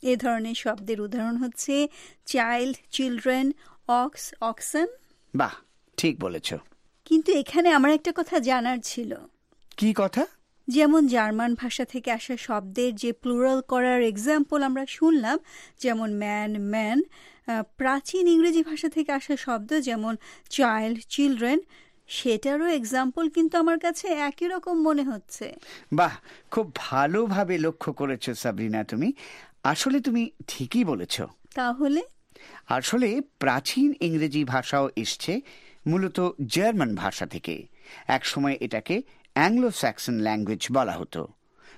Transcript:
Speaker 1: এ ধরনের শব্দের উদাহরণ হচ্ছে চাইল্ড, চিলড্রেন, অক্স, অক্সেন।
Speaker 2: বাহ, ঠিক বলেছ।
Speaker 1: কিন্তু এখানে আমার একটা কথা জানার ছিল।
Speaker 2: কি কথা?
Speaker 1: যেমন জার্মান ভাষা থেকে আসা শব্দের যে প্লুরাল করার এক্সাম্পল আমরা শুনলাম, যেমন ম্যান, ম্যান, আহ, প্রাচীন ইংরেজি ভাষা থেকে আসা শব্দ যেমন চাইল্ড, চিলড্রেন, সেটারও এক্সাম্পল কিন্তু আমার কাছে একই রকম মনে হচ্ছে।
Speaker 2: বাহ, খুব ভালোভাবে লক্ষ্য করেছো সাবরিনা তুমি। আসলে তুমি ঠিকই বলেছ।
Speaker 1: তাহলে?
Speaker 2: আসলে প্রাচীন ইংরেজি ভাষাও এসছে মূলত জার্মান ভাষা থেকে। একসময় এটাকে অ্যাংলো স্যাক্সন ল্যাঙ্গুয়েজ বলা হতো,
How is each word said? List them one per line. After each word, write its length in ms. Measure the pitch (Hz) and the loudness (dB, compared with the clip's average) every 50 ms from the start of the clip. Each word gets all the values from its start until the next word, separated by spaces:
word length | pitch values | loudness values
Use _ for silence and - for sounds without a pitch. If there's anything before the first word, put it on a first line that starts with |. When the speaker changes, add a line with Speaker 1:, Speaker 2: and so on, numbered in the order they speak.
Speaker 1:
এ 140 | - 254 254 | -2 0 0
ধরনের 400 | 214 254 240 233 226 220 226 233 | 0 0 -2 -2 -2 -4 -6 -6
শব্দের 460 | - - 226 214 208 202 220 220 208 | -4 -4 -4 -4 -4 -4 -6 -6 -4
উদাহরণ 360 | 208 202 233 240 220 233 233 | -6 -6 -4 -4 -4 -2 -2
হচ্ছে 500 | 240 254 240 - - - - 277 285 294 294 - - - - - _ - | -2 -4 -4 -6 -6 -4 -2 0 0 0 -2 -4 -10 -20 -20 -20 _ -8
চাইল্ড, 520 | - - 247 226 233 240 240 247 269 247 - _ - | -4 -2 0 0 2 0 0 0 -2 -4 -6 _ -8
চিলড্রেন, 600 | - - 262 254 240 220 - 262 254 262 262 277 - - - - - - _ | -4 -2 -2 -2 -2 -2 0 0 0 2 2 0 -2 -4 -8 -20 -20 -10 _
অক্স, 460 | - 240 247 247 294 - - - - - - | 0 0 2 0 0 -4 -10 -14 -14 -8 -6
অক্সেন। 460 | 220 226 226 - - - - 302 339 466 508 - _ _ _ _ _ _ - | -4 -4 -4 -6 -6 -4 -2 0 0 -2 -4 -10 _ _ _ _ _ _ 0
Speaker 2:
বাহ, 180 | 135 131 - - - - _ _ _ _ _ - | 0 0 0 -2 -8 -20 _ _ _ _ _ -6
ঠিক 220 | - - 165 120 87 | -2 0 0 0 0
বলেছ। 340 | 95 90 87 78 - - - 76 - - - _ _ _ _ _ _ | -4 -6 -6 -6 -8 -6 -8 -8 -10 -14 -20 _ _ _ _ _ _
Speaker 1:
কিন্তু 260 | - 311 320 - 370 | 2 2 4 4 4
এখানে 380 | 349 285 277 - - 339 339 349 | 2 2 2 0 0 2 4 6
আমার 220 | 311 277 262 285 | 6 6 6 6
একটা 200 | 311 294 - 349 330 | 4 2 2 -2 -2
কথা 240 | 359 311 - 359 311 | -4 -2 0 0 0
জানার 380 | 226 262 254 247 233 247 254 240 - | 0 0 0 0 0 -2 -4 -4 -6
ছিল। 320 | - - 240 233 208 - - - - _ _ _ _ _ _ - - - | -8 -8 -8 -8 -8 -8 -10 -12 -20 _ _ _ _ _ _ -20 -12 -4
Speaker 2:
কি 160 | - 208 220 208 | 0 2 2 4
কথা? 300 | - 196 185 - 247 330 - _ _ _ _ _ _ - | 2 2 2 2 0 -2 -2 _ _ _ _ _ _ -6
Speaker 1:
যেমন 400 | 277 240 294 302 294 311 320 294 | 0 4 4 6 8 8 6 6
জার্মান 480 | 254 247 233 214 214 214 214 233 240 240 | 6 4 2 2 2 0 0 0 0 -2
ভাষা 300 | - 254 240 - - 247 | -2 -4 -4 -4 -4 -6
থেকে 260 | - - 247 - 240 | -6 -6 -6 -4 -2
আসা 260 | 226 233 - - 247 | -4 -4 -4 -6 -8
শব্দের 580 | 233 - - 220 208 196 190 190 240 247 254 214 | -8 -4 -4 -4 -4 -4 -4 -2 0 0 0 0
যে 160 | 208 247 233 | -2 -4 -4
প্লুরাল 500 | 233 - - 247 240 240 254 262 262 262 | -4 -4 -2 -2 0 2 4 4 2 2
করার 420 | 254 - 254 247 247 254 247 247 240 | 0 0 0 2 2 2 4 4 2
এক্সাম্পল 600 | 226 196 208 220 294 302 302 285 - 302 294 277 | 2 0 0 0 2 2 2 2 2 2 0 0
আমরা 220 | 262 254 269 269 | 0 -2 -2 -4
শুনলাম, 540 | - - - 311 330 320 277 220 226 294 349 - - - - - - _ - | -6 -2 2 4 6 6 6 4 2 0 -2 -4 -8 -20 -20 -20 -20 _ -4
যেমন 380 | - 240 226 220 226 214 208 | -2 -2 0 0 -2 -4 -2
ম্যান, 520 | 208 208 208 208 208 214 214 214 208 202 202 | -2 -2 -2 -2 -2 -2 -4 -4 -4 -2 -2
ম্যান, 320 | 214 220 214 214 233 285 370 - - - - - - _ - | -2 0 0 2 2 2 0 0 -4 -20 -20 -20 -20 _ -6
আহ, 160 | - 226 220 208 - _ | -4 -4 -4 -4 -6 _
প্রাচীন 500 | - 262 262 269 277 - - - 381 349 | -2 0 0 0 0 -2 -2 0 2 4
ইংরেজি 360 | 349 339 320 330 349 320 330 311 | 6 6 6 6 6 4 2 2
ভাষা 260 | 320 311 - - 311 | 0 -2 -4 -4 -2
থেকে 220 | - 320 294 - | 0 0 0 0
আসা 260 | 277 269 - - 285 | -2 -2 -2 -2 -4
শব্দ 420 | - - 254 233 214 208 220 302 311 | -4 -2 -4 -4 -4 -2 -2 -2 0
যেমন 360 | 254 247 226 220 214 226 226 - - - - - - - | 0 0 -2 -2 -2 -4 -4 -6 -8 -16 -20 -20 -16 -6
চাইল্ড, 500 | - - 262 233 220 220 220 226 233 226 - - | 0 2 2 4 2 0 0 -2 -4 -6 -8 -6
চিলড্রেন, 500 | - 285 285 277 262 220 233 240 294 359 392 _ - - - _ _ _ _ | -2 2 2 2 2 2 0 2 2 0 -2 _ -18 -20 -20 _ _ _ _
সেটারও 600 | - - - - 254 220 214 - 269 285 294 330 | -12 -8 -4 0 0 0 0 0 0 0 0 2
এক্সাম্পল 640 | 349 320 277 226 214 262 262 262 254 - 330 330 302 | 0 0 0 0 0 0 0 0 0 0 0 -2 0
কিন্তু 280 | - 339 330 320 - | 2 2 2 2 4
আমার 220 | 339 320 330 330 320 | 2 4 4 2 2
কাছে 280 | - 349 320 - - | 0 -2 -4 -2 -2
একই 400 | 381 320 294 285 285 - - 349 | -2 -2 0 -2 -4 -4 -4 -4
রকম 340 | 359 370 359 - 370 349 330 | -2 -4 -4 -4 -2 0 2
মনে 220 | 311 311 302 285 269 | 4 4 4 2 0
হচ্ছে। 500 | 269 226 196 - - - - 214 - - - - - - - - - 147 | -2 -4 -8 -10 -14 -14 -12 -12 -12 -14 -16 -20 -20 -20 -16 -8 -2 2
Speaker 2:
বাহ, 240 | 160 175 156 - - - - - - - - | 4 4 2 2 -4 -18 -20 -20 -20 -12 -6
খুব 200 | - 233 214 160 - | -4 -2 -2 -4 -6
ভালোভাবে 840 | - - - 131 135 143 151 180 214 233 208 190 196 202 175 185 | -12 -8 -2 0 2 2 2 2 0 0 0 0 0 0 0 0
লক্ষ্য 360 | 160 156 165 160 - - 160 127 | 0 0 -2 -2 -4 -6 -6 -4
করেছো 400 | - 143 135 131 113 - 131 117 | -4 -2 -4 -4 -4 -4 -6 -6
সাবরিনা 500 | - - 120 101 98 113 107 110 107 104 | -4 -4 -4 -2 -2 -4 -2 -2 -4 -4
তুমি। 300 | - 110 113 165 247 277 - - - - - - - - _ - | -4 -2 -2 -2 -2 -2 -4 -10 -20 -20 -20 -20 -20 -10 _ 0
আসলে 360 | 139 156 - - 269 269 285 | 0 0 0 0 0 0 0
তুমি 300 | 233 277 226 240 233 - - - - | 0 0 0 -2 -2 -4 -8 -14 -14
ঠিকই 360 | - - - 127 120 - 247 233 | -12 -8 -8 -6 -2 0 0 0
বলেছ। 380 | 160 127 90 87 - - - 78 - - _ - - - | 0 0 -2 -4 -6 -6 -6 -6 -8 -10 _ -20 -12 -6
Speaker 1:
তাহলে? 480 | 262 247 240 247 262 294 277 285 339 494 523 - _ _ _ - - - - - - - | -4 -2 -2 -2 0 0 0 0 0 -2 -6 -14 _ _ _ -20 -20 -20 -20 -20 -12 -6
Speaker 2:
আসলে 540 | - 120 131 131 - 220 247 247 202 226 285 277 - _ - | -4 -4 -2 -2 0 0 2 2 2 0 -2 -4 -6 _ -2
প্রাচীন 540 | - 135 123 135 - - - 254 285 294 - - | 0 2 2 0 0 -2 0 2 2 2 2 0
ইংরেজি 440 | 175 165 160 151 156 151 139 151 147 | -2 0 0 0 0 0 0 0 0
ভাষাও 460 | 123 131 131 123 - 143 139 139 131 - | 0 0 -2 0 0 0 0 0 0 -2
এসছে 460 | 113 110 - - - - 160 185 262 - - - - - - - - - | -4 -4 -4 -6 -6 -4 -4 -4 -4 -6 -10 -18 -20 -20 -20 -14 -6 -2
মূলত 420 | 151 165 190 190 185 - 185 180 175 - - 139 | 0 0 0 0 -2 0 0 0 0 0 -4 -6
জার্মান 480 | 110 - 165 196 233 226 190 139 113 101 | -2 0 2 2 2 2 2 0 0 -2
ভাষা 300 | 90 104 95 - - 92 | -2 -2 -4 -4 -4 -8
থেকে। 420 | - - 82 - 85 80 - - - - - - - - - - | -8 -8 -8 -8 -8 -8 -8 -10 -16 -20 -20 -20 -20 -20 -8 -2
একসময় 500 | - 135 131 - - - 143 139 139 139 - | 0 0 0 0 -2 -2 -2 0 -2 -2 -2
এটাকে 420 | 123 110 113 110 - - 175 233 - - - _ _ _ - | -4 -4 -4 -4 -4 -4 -4 -4 -4 -8 -18 _ _ _ 0
অ্যাংলো 380 | 135 156 190 226 247 247 226 | 2 4 4 4 2 2 0
স্যাক্সন 420 | 180 - 147 117 - - - 123 120 | 0 0 -2 -2 -2 -4 -4 -4 -2
ল্যাঙ্গুয়েজ 540 | 110 107 107 110 107 104 101 110 - - - | 0 0 0 0 0 -2 -2 -4 -4 -2 0
বলা 200 | 123 135 123 98 | 0 0 0 0
হতো, 360 | 82 85 87 - - 82 - - - _ _ _ _ _ - - - | -2 -6 -8 -8 -8 -8 -8 -10 -12 _ _ _ _ _ -20 -20 -20